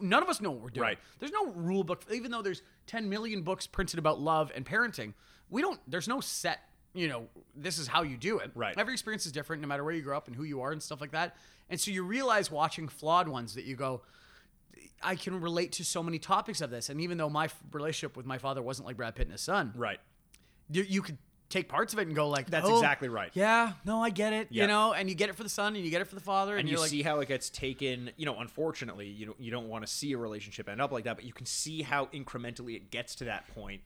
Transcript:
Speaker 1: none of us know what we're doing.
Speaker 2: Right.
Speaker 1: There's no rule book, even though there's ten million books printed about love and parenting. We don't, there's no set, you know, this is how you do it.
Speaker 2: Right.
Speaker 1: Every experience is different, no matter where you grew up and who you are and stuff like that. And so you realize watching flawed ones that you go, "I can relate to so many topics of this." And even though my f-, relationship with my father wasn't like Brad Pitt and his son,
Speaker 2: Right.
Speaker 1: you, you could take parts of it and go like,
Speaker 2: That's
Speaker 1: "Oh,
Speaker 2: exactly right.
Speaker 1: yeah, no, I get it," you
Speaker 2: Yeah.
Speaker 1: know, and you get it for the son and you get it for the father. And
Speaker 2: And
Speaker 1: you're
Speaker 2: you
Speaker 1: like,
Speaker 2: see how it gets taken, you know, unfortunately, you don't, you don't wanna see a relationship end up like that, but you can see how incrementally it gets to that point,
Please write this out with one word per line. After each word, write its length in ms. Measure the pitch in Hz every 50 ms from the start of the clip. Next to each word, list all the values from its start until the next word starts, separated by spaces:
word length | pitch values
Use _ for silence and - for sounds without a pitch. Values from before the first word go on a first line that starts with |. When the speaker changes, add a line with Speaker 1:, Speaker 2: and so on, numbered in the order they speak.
Speaker 1:
none 220 | 202 175 208 285 359
of 40 | 370
us 120 | 302 -
know 100 | 208 180
what 100 | 135 117
we're 80 | 107 123
doing. 140 | 107 123 120 110
Speaker 2:
Right. 120 | 101 - - - - -
Speaker 1:
There's 120 | - 294
no 160 | 392 427 403 285
rule 320 | 185 170 165 175 190 196 185
book, 180 | 160 180 - - -
even 200 | 214 240 233 247
though 100 | 240 226
there's 200 | 202 196 180 - - - - _ _
ten 220 | - - 226 220 196
million 340 | 196 214 226 226 214 196 160
books 220 | 170 185 185 - -
printed 320 | - - 190 - - 165
about 200 | 156 156 - -
love 320 | 143 160 160 156 156 139 -
and 100 | 131 131
parenting. 480 | - 175 220 240 233 - - 113 107 - - - - - - - -
We 120 | 170 247
don't, 180 | 320 392 311 - - -
there's 180 | 151 180 - 220
no 120 | 247 277
set, 480 | - - - - - 175 147 - - - _ _ _ _ -
you 160 | 180 170 151
know, 180 | 131 117 117 - - - - _ -
this 220 | 143 143 180 156 160
is 100 | 151 123
how 160 | - 165 170
you 120 | 147 131
do 240 | 117 135 196 226 -
it. 120 | 98 117 -
Speaker 2:
Right. 220 | 117 113 101 - 196
Speaker 1:
Every 160 | 214 233 262
experience 320 | - - 220 214 190 -
is 80 | 170 131
different, 280 | 151 143 - 165 147
no 60 | 151 143
matter 160 | 143 143 143
where 100 | 156 170
you 80 | 165
grew 140 | 139 139 139
up 120 | 151 - 127
and 80 | 120
who 80 | 123 156
you 160 | 156 143 131
are 100 | 123 139
and 100 | 156 156
stuff 200 | - - 156 131
like 100 | 151 143
that. 240 | 151 160 175 170 - - - - - - - -
And 100 | 180 -
so 120 | - 208
you 120 | 196 185 185
realize 460 | 180 220 262 269 247 220 208 180 139
watching 380 | 156 147 156 156 - - 160 139
flawed 400 | - - 151 151 165 175 180 160
ones 260 | 135 123 120 110 104
that 100 | 123 95
you 100 | 123 131
go, 260 | 123 139 135 131 120 - - - - - - - - - _ _ _ _ _ - - - 85 - - -
"I 120 | 175 190
can 260 | - - 190 185 185
relate 320 | 165 170 170 170 180 170 -
to 120 | - 170
so 160 | - - 180 165
many 160 | 170 165 156
topics 420 | - - 190 202 208 - 196 -
of 80 | 156 123
this." 200 | 120 117 - -
And 120 | 139 151
even 160 | 170 175 175 170
though 120 | 156 147
my 160 | 151 151 160
f-, 140 | 156 - - - -
relationship 440 | - 151 143 160 151 - - 139 -
with 100 | 127 120
my 120 | 135 131 131
father 240 | - 139 139 143
wasn't 240 | 120 123 131 123 - 117
like 80 | 123 104
Brad 160 | 120 113 110
Pitt 80 | 127 123 -
and 60 | 90
his 80 | -
son, 320 | - - 185 202 151 113 107
Speaker 2:
Right. 240 | 120 120 104 95 - - _ _ _ _ _ _ - - _ _ - - -
Speaker 1:
you, 140 | 151 180 202
you 180 | 196 190 196
could 160 | 190 - 147 - - _ _ _ _ -
take 220 | - 190 180 -
parts 240 | - 156 226 226 220
of 60 | 214
it 80 | 196 160
and 80 | 151
go 120 | 156 151 147
like, 200 | 143 139 131 -
Speaker 2:
That's 180 | 165 156 170 202
Speaker 1:
"Oh, 60 | 226
Speaker 2:
exactly 320 | 226 175 143 143 - 143 123
right. 220 | 117 107 95 87 -
Speaker 1:
yeah, 380 | 175 202 220 226 233 233 226 180 - -
no, 160 | 190 220 226
I 80 | 226 233
get 240 | 190 180 208 220 214
it," 140 | 220 220 -
you 100 | - 214
Speaker 2:
Yeah. 40 | 202
Speaker 1:
know, 280 | 202 208 214 214 226 185
and 140 | 160 196 190
you 80 | 185
get 140 | 156 202 208
it 60 | 185
for 80 | - 226
the 60 | 202
son 260 | - - 202 208 214
and 100 | 208 175
you 60 | 160
get 100 | 160 175
it 40 | 196
for 100 | - -
the 60 | 190
father. 320 | 156 202 196 196 196 196 208
And 80 | 202
Speaker 2:
And 80 | - 147
Speaker 1:
you're 80 | 147 165
Speaker 2:
you 40 |
Speaker 1:
like, 80 | 160 156
Speaker 2:
see 140 | 147 143 143
how 160 | 160 151 147
it 80 | 139 139
gets 220 | 135 127 - -
taken, 600 | - - 143 135 131 - 143 131 127 123 123 123 - -
you 80 | 156
know, 140 | 147 117 101
unfortunately, 680 | 120 113 - - 156 160 151 - 135 113 87 101 104 101
you 200 | 101 107 107 110
don't, 120 | 110 -
you 120 | 127 113
don't 160 | 113 123 117 110
wanna 160 | 113 110 107 -
see 240 | - - 147 143 135
a 40 | 120
relationship 500 | 117 110 110 107 104 104 98 - 107 -
end 140 | 101 113
up 100 | 139 139
like 120 | 139 120 104
that, 120 | 120 113
but 80 | - 104
you 80 | 123 -
can 120 | - 127
see 380 | - - - - 151 160 156 147
how 240 | - 143 143 135 -
incrementally 680 | - 143 131 - - 123 120 120 113 - 120 120 117
it 140 | 101 101 95
gets 240 | - 117 120 - -
to 100 | - 131
that 220 | 117 104 - - - -
point, 300 | 110 101 98 98 98 -